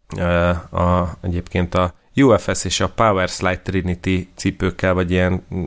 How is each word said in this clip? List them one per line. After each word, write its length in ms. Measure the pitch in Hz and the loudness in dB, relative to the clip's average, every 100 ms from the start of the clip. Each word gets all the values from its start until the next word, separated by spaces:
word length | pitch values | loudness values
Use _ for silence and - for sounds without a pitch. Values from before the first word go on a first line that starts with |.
| - - | -14 -4
Ö, 320 | 87 87 87 87 - 87 | 0 2 2 0 -4 -2
a, 400 | 90 90 87 78 | 2 2 0 -4
egyébként 540 | 92 87 - 92 87 92 | -6 -4 -4 -2 0 0
a 180 | 90 - _ - | -2 -4 _ 2
U 220 | 135 104 | 4 4
F 120 | - | 2
S 120 | 95 92 | -4 -2
és 140 | - | -2
a 100 | 92 | -2
Power 380 | - 113 95 90 | 2 2 2 0
Slide 340 | - 92 90 | -2 -2 -2
Trinity 640 | - 92 90 87 95 92 90 - | -2 -2 -2 -4 -2 -2 -4 -6
cipőkkel, 580 | 98 95 92 - 95 | -4 -2 -4 0 0
vagy 180 | 92 90 | 0 2
ilyen 340 | 90 90 90 - 90 | 2 2 0 -4 -6